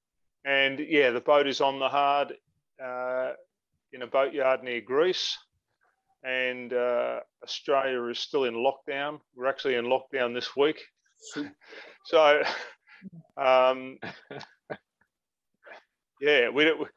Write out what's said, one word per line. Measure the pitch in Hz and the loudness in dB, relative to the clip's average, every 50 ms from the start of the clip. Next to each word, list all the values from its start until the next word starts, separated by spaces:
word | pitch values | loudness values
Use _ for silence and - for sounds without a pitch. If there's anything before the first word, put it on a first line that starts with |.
| _ _ _ _ _ _ _ _ - | _ _ _ _ _ _ _ _ -4
and | 139 139 139 139 135 135 131 | 0 2 2 2 2 0 -2
yeah, | 151 151 165 147 139 127 | -4 0 2 4 4 4
the | 117 123 | 2 0
boat | 117 - 147 147 143 | 2 4 4 4 4
is | 139 131 - | 2 0 0
on | 143 139 135 135 | 0 -2 0 -2
the | 135 127 | -2 -2
hard, | 131 143 143 139 143 143 139 127 - - _ _ _ _ _ _ _ - 135 | 0 0 2 2 2 0 -2 -4 -6 -14 _ _ _ _ _ _ _ -16 -14
uh, | 127 127 127 127 127 127 127 131 131 131 - - _ _ _ _ _ _ _ _ _ - | -12 -10 -8 -6 -6 -4 -4 -4 -6 -8 -12 -16 _ _ _ _ _ _ _ _ _ -16
in | - 123 | -14 -8
a | |
boatyard | 117 110 135 135 139 - 143 131 131 131 127 127 | -2 0 0 0 0 0 0 0 2 0 0 -2
near | 127 120 117 | -6 -6 -6
Greece. | 107 113 127 143 165 185 185 - - - - - _ _ _ _ _ _ _ _ _ _ _ _ _ _ _ _ - | -6 -2 0 2 2 2 0 -2 -4 -6 -6 -8 _ _ _ _ _ _ _ _ _ _ _ _ _ _ _ _ -8
And, | 131 127 127 127 127 127 123 123 120 123 | -6 -4 -2 -2 -2 -4 -6 -8 -4 -2
uh, | 123 123 123 123 120 120 123 123 123 123 _ _ _ - | -2 0 0 0 0 -2 -2 -4 -8 -10 _ _ _ -16
Australia | - - - - - 143 135 135 135 131 123 120 | -12 -12 -8 -4 0 0 0 0 0 -2 -4 -4
is | 120 120 - | -4 -6 -8
still | - - - 147 135 | -8 -4 -2 -2 0
in | 120 113 | 0 -2
lockdown. | 117 120 135 131 - _ - 143 139 143 147 151 147 _ _ _ | 0 0 0 -2 -2 _ -8 -8 -6 -6 -6 -8 -10 _ _ _
We're | 123 123 131 | -6 -4 -4
actually | 135 - - 143 127 | -2 -2 -2 -2 -2
in | 120 117 | 0 0
lockdown | 120 127 131 131 - - 135 123 120 120 | 0 0 0 -2 -4 -4 -2 -2 -2 -4
this | 123 117 - - | -6 -8 -4 0
week. | 131 139 151 156 - - - _ _ _ _ _ _ - - - | 0 2 2 0 -2 -10 -20 _ _ _ _ _ _ -20 -14 -10
<laughs> | - - - - _ _ - - - - - - _ _ | -10 -10 -10 -12 _ _ -20 -20 -20 -20 -20 -20 _ _
So, | - - 165 156 147 147 147 147 - - - - - - _ _ _ - - - 190 - 165 - _ _ | 2 4 6 6 6 6 4 2 -2 -4 -6 -10 -14 -18 _ _ _ -20 -20 -20 -20 -20 -20 -20 _ _
um, | - 139 131 131 131 127 127 131 131 131 131 131 - - - - - - - | -2 2 4 6 6 6 4 2 0 -4 -14 -14 -14 -14 -14 -14 -16 -18 -16
<laughs> | - 139 - - _ _ _ - - - _ _ _ _ _ _ _ _ _ _ _ _ _ _ _ _ _ - - - _ _ _ _ _ _ _ - | -16 -16 -16 -18 _ _ _ -16 -16 -16 _ _ _ _ _ _ _ _ _ _ _ _ _ _ _ _ _ -20 -20 -20 _ _ _ _ _ _ _ -2
yeah, | 139 147 147 135 120 113 | 2 4 4 4 4 4
we | 113 135 151 | 2 2 4
don't, | 156 156 147 151 - - | 4 2 0 -2 -10 -12